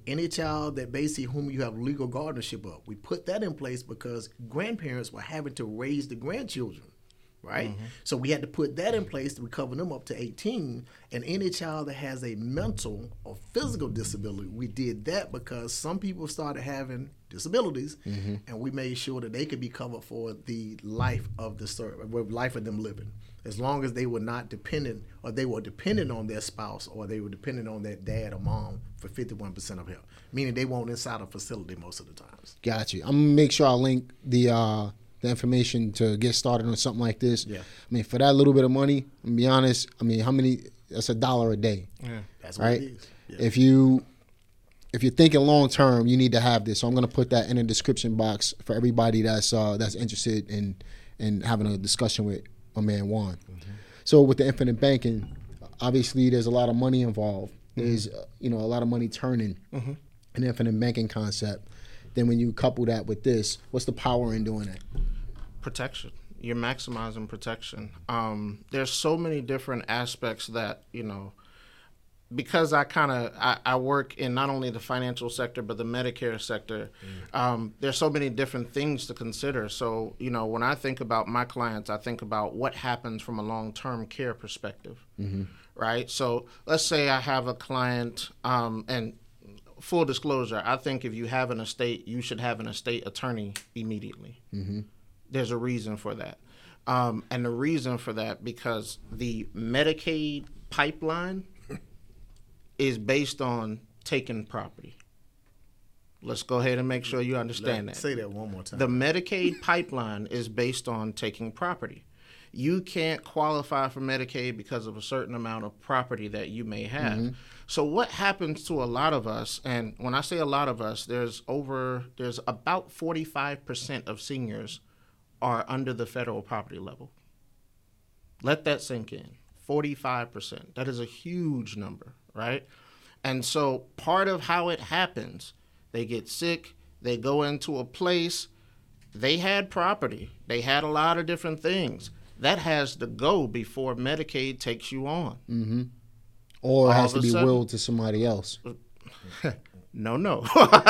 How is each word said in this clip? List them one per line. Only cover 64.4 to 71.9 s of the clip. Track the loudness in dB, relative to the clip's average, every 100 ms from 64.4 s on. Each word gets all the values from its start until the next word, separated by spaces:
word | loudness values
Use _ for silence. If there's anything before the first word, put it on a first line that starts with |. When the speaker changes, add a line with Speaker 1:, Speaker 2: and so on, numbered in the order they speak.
| 0
Speaker 3:
doing | -2 -6
that? | -8 -4 0 0 0 -6 -8 -12 -10
Speaker 2:
Protection. | -8 -6 -6 -6 -12 -14 -16 -10
You're | -4 -2
maximizing | 0 -2 -6 -6 -6 -8 -10
protection. | -8 -8 -8 -10 -12 -14 -10 -4
Um, | -2 0 -2 -6 -8 -6
there's | -4 -2
so | 0 2 2
many | 0 -2
different | -2 -4 -4 -4 -2
aspects | -2 -2 -4 -4 -4 -6
that, | -4 -4 -8 -12
you | -10
know, | -8 -10 -12 -18 -20 -20 -20 -20 -20